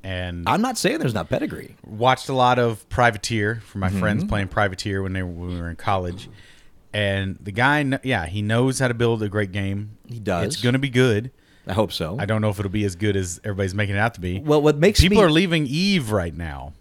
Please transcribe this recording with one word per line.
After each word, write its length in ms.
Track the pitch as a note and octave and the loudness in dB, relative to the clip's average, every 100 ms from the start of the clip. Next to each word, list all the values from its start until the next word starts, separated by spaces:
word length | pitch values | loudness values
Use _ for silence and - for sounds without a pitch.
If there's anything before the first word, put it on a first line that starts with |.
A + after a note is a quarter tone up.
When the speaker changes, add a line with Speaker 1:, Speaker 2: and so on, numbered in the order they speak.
Speaker 1:
And 460 | F#2+ F#2 F2+ F2 F2 | -6 -6 -6 -4 0
Speaker 2:
I'm 120 | D3+ | 0
not 160 | B3 A#3+ | 0 0
saying 220 | F#3 D4+ | -2 0
there's 160 | C#3+ | -2
not 140 | G#2+ E2+ | -2 -2
pedigree. 480 | - - D#3 - - - | -4 -4 -8 -12 -18 -14
Speaker 1:
watched 420 | G#2+ B2 B2+ - | 0 2 2 0
a 40 | |
lot 240 | C3 B2+ B2 | 2 4 4
of 300 | A#2+ G#2+ - | 2 0 -6
Privateer 720 | - A#2+ G#2 - A#2 G#2 A2+ | 2 2 2 -4 -2 -2 -4
from 180 | - G2 | -8 -4
my 80 | F#2+ | -2
Speaker 2:
Mm-hmm. 100 | G2 | 0
Speaker 1:
friends 240 | G#2 G#2+ | 0 0
playing 240 | G3+ G#2+ F#2 | 0 -2 -2
Privateer 560 | - G2+ F#2 G#2+ G2 | 0 0 0 -4 -4
when 80 | F#2+ | -2
they, 100 | F#2 | -4
when 280 | F2+ E2+ F2 | -6 -8 -8
we 20 | F2+ | -6
were 100 | E2+ | -8
in 60 | E2+ | -4
college. 520 | - F#2+ F2+ F2+ - - - - - - _ | -2 0 -2 -8 -14 -20 -20 -20 -20 -20 _
And 460 | G#2 G2+ G2 G2 - | -2 0 0 -4 -6
the 120 | G2+ | -8
guy, 320 | G2+ C3 D3 | 0 2 2
kn-, 160 | C#3 C3 | 0 -2
yeah, 240 | C3 A#2 D#2+ | -2 -4 -2
he 160 | G2+ | -4
knows 380 | G#2 A2+ C3 B2+ | 0 2 2 0
how 80 | B2+ | -2
to 60 | |
build 280 | A#2 A#2+ A2+ | 2 0 2
a 60 | G#2+ | -2
great 240 | G#2 G2+ | -2 -2
game. 460 | G2+ G2 G2 G#2 - - | -4 -4 -4 -8 -14 -16
Speaker 2:
He 100 | A#2 | -8
does. 280 | G2+ F2 F2+ | -4 -2 -2
Speaker 1:
It's 100 | - | 0
gonna 200 | B2 C3 | 0 2
be 100 | C#3 | 2
good. 400 | B2 B2+ G#2 B2 _ _ _ | 4 4 2 -2 _ _ _
Speaker 2:
I 100 | - | -4
hope 180 | F#2+ G2+ | 0 0
so. 240 | - D#2 A2 | -2 -4 -4
Speaker 1:
I 80 | G#2 | -2
don't 140 | A2 | 0
know 80 | G#2+ | 0
if 100 | G2+ | -2
it'll 140 | G2+ | -4
be 120 | G#2 | -2
as 120 | G2+ F2 | -2 0
good 180 | G#2 | 0
as 260 | G2 F#2 - | 0 -2 -6
everybody's 280 | A2 G2 G2 | -6 -4 -2
making 220 | G2 G2+ | -2 -2
it 40 | G2+ | 0
out 160 | A2+ | 0
to 60 | - | -2
be. 200 | F2+ F2+ | -4 -4
Speaker 2:
Well, 200 | D3+ D3+ | 2 4
what 180 | D3+ D3 | 4 4
makes 220 | F3 G#3+ | 4 6
Speaker 1:
People 180 | F3 G#3 | 6 6
Speaker 2:
me 40 | |
Speaker 1:
are 80 | F#3 | 6
leaving 340 | D#3 F#3+ E3 C#3+ | 4 2 0 0
Eve 420 | D3 G3 F#3+ A2+ | 0 2 2 2
right 260 | G#2+ E2+ D#2 | 0 -2 -6
now. 360 | E2 C#2 C2 - | -8 -10 -12 -16